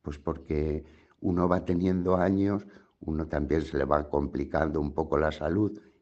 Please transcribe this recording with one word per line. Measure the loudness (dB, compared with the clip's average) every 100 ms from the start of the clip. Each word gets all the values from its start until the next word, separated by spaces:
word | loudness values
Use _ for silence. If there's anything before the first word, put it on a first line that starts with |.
Pues | -12 -8
porque | -6 -6 -4 -2 0 -2 -8 -20 _ _
uno | 0 2 4
va | 2 2
teniendo | 2 2 2 2 4
años, | 4 4 2 0 -4 -18 _ _
uno | -6 -4 -4
también | -4 0 0
se | 0 -2
le | 2
va | 0 2
complicando | -2 -2 -4 -2 0 0 0
un | -2
poco | -2 0 0
la | 0
salud | -2 -2 0 0 -4 -16 _